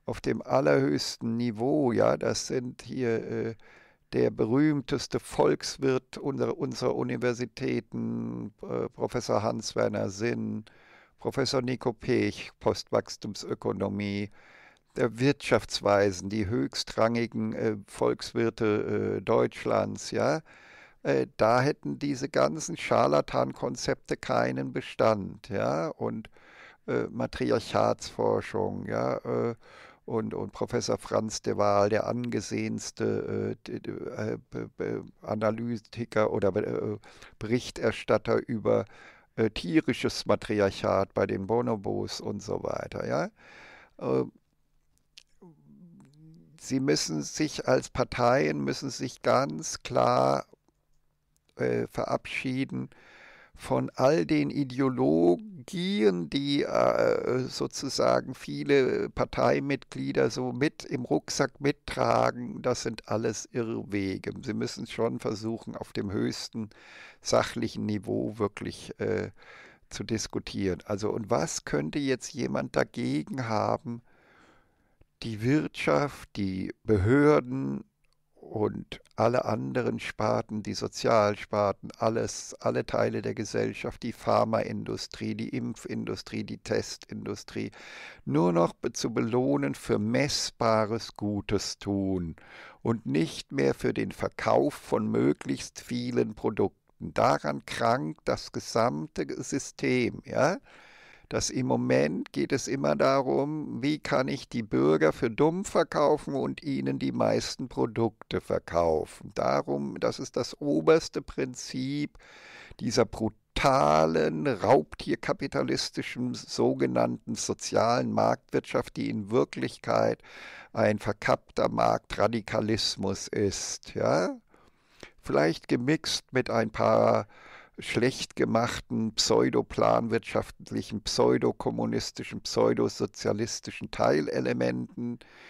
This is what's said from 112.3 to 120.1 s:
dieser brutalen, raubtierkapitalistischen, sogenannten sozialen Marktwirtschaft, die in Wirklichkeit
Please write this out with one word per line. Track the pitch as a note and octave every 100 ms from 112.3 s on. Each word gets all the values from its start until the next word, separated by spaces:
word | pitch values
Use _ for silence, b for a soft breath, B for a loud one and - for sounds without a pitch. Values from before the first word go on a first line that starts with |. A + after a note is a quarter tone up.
| B B B B -
dieser | A#2+ B2 G#2+
brutalen, | - A2 - _ - C#3 C3+ D3 D#3 D#3+ D#3+ D#3 D#3 D3
raubtierkapitalistischen, | G2 G2+ D3 D3+ - - - - - C#3 C#3 C3 C#3 - C#3 - B2+ B2
sogenannten | A#2 - - A#2+ C3+ C3 B2 A#2+ A#2 -
sozialen | A2+ - A2 - G#2 A2+ B2 A#2+
Marktwirtschaft, | G#2+ A2 B2 _ C3+ - B2 - -
die | A2
in | A2 G2+
Wirklichkeit | B2 C#3+ - B2+ - A#2 A1+ A1